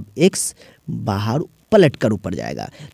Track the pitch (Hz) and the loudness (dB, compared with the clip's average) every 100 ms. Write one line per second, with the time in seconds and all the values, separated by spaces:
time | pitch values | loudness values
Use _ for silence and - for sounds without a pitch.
0 | 101 - 185 - - - - _ - 113 | -4 2 2 2 -6 -10 -20 _ -12 -6
1 | 110 98 107 135 - _ - 214 156 - | -4 -2 -2 -4 -6 _ 2 4 4 2
2 | 113 107 - 90 57 57 50 - 151 | -2 -2 -4 -8 -8 -8 -12 -14 -6